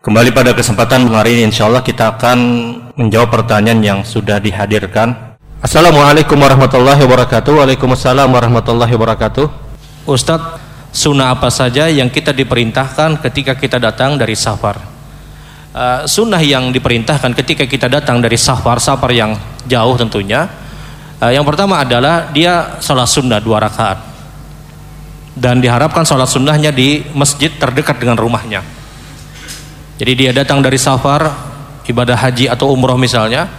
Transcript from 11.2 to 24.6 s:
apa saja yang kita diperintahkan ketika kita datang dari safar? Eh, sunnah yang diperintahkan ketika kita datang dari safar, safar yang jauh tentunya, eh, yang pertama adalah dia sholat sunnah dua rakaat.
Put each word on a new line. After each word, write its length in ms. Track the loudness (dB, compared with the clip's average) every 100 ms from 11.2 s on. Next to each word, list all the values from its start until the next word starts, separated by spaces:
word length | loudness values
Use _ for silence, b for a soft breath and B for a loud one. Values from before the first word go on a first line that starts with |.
| 0 0
apa 160 | -2
saja 320 | 0 -2 0 0
yang 160 | 0 0
kita 240 | -2 -4
diperintahkan 880 | -2 -2 0 -2 -2 -4 -2 -2 0 -4
ketika 320 | -4 -4 -4
kita 160 | -2 -2
datang 400 | -2 -2 -2 0
dari 160 | -2
safar? 480 | -2 -4 -4 -4 -6 -12 -20 -20 B B B B B B -6
Eh, 320 | -2 -2 -2
sunnah 320 | -2 0 2
yang 320 | 2 2 0
diperintahkan 640 | -2 0 -2 0 -2 0 -2
ketika 240 | -4 -2 -2
kita 240 | -2 0
datang 320 | -2 0 0
dari 160 | 2 0
safar, 400 | 0 0 0 0
safar 320 | 0 -2 0
yang 240 | 0 -2 -4 -10 -14 -4
jauh 320 | 0 2 0
tentunya, 480 | -2 -4 -2 -2 -4 -8 B B B B B -2
eh, 160 | 0 2
yang 80 |
pertama 400 | 0 0 0 0
adalah 480 | 0 0 2 0 -2
dia 480 | 0 2 0 -2 -8
sholat 240 | -2 -2
sunnah 320 | 0 0 0 -2
dua 160 | 0 0 0
rakaat. 480 | -2 -4 -4 -10 -18 -20 -20 -20 -20